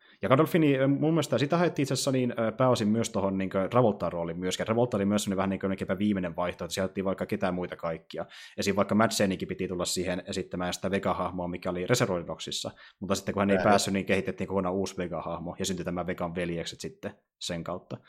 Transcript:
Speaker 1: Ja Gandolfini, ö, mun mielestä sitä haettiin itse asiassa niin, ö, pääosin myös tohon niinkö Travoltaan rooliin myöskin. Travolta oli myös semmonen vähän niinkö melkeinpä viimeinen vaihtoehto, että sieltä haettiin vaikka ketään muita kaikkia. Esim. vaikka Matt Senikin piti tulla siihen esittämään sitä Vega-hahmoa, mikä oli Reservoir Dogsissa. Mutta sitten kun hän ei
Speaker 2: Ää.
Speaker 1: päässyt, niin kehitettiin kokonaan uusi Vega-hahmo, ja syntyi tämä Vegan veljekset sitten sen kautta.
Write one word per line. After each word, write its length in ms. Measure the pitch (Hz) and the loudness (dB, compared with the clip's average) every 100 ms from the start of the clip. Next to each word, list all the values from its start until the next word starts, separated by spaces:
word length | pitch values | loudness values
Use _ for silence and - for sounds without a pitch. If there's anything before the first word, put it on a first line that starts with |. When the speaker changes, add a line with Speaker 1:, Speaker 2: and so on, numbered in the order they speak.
| _ - | _ -6
Speaker 1:
Ja 60 | 98 | 4
Gandolfini, 500 | 131 156 180 151 135 | 4 6 4 4 4
ö, 100 | 135 | 4
mun 240 | 139 151 | 4 4
mielestä 240 | 165 - 117 | 2 2 0
sitä 180 | 143 170 | 2 2
haettiin 280 | 175 147 | 2 2
itse 100 | 135 | 0
asiassa 180 | 135 - | 0 0
niin, 220 | 131 123 117 | 2 0 0
ö, 140 | 113 | -2
pääosin 360 | 107 131 113 104 | 2 4 4 4
myös 220 | 113 110 | 2 0
tohon 280 | 101 95 95 | 0 0 0
niinkö 300 | 95 98 92 | 0 0 2
Travoltaan 440 | 120 120 101 87 | 4 4 4 -2
rooliin 260 | 85 85 85 | -2 -4 -2
myöskin. 280 | 90 - 90 | -2 -2 0
Travolta 300 | 113 120 101 | 2 2 2
oli 80 | |
myös 200 | 98 104 | 2 2
semmonen 120 | 101 95 | 2 0
vähän 140 | 95 | 0
niinkö 180 | 95 95 | 0 -2
melkeinpä 300 | 92 95 92 | -2 -2 0
viimeinen 380 | 104 98 87 82 | 0 0 -2 -2
vaihtoehto, 280 | 87 - | -4 -4
että 100 | 87 | -6
sieltä 100 | - 95 | -4 -4
haettiin 160 | - | -2
vaikka 220 | 95 92 90 | -2 -2 -4
ketään 280 | 101 95 | -2 -2
muita 220 | 90 87 - | -2 -4 -6
kaikkia. 500 | - 82 - 78 - - - - | -6 -6 -8 -10 -10 -12 -12 -4
Esim. 200 | 101 98 | 0 2
vaikka 180 | 101 | 2
Matt 180 | 101 110 | 4 4
Senikin 360 | - 101 92 90 | 2 0 0 -4
piti 200 | 90 92 | -4 -4
tulla 160 | 90 | -2
siihen 380 | 87 92 90 90 - | -2 -2 -2 -4 -4
esittämään 480 | 95 90 90 90 | -6 -4 -4 -4
sitä 160 | 87 95 | -4 -2
Vega-hahmoa, 580 | 98 95 90 90 90 90 | 0 0 0 -2 -4 -4
mikä 220 | 87 92 | -4 -4
oli 160 | 90 90 | -4 0
Reservoir 400 | 123 117 87 80 | 2 2 0 -4
Dogsissa. 440 | 80 - - 107 - - - | -8 -8 -8 -8 -12 -18 -10
Mutta 140 | 95 | -4
sitten 180 | 98 - | -2 -2
kun 60 | 95 | 0
hän 80 | 101 | 2
ei 60 | 98 | 4
Speaker 2:
Ää. 60 | |
Speaker 1:
päässyt, 300 | 107 101 101 | 6 4 4
niin 120 | 98 90 | 0 2
kehitettiin 420 | 95 92 - 92 | 0 0 -4 -2
kokonaan 260 | 95 90 | -2 0
uusi 220 | 95 95 - | 0 -2 -4
Vega-hahmo, 600 | 87 80 82 85 82 82 | -4 -6 -6 -8 -8 -6
ja 60 | 95 | -4
syntyi 180 | 90 | -4
tämä 220 | 87 90 87 | -4 -4 -4
Vegan 280 | 90 87 | -4 -4
veljekset 460 | 85 87 85 - - | -2 -2 -2 -6 -8
sitten 340 | - - 101 - _ - | -12 -10 -12 -12 _ -12
sen 260 | - 85 | -8 -6
kautta. 320 | 82 90 - - | -6 -8 -8 -14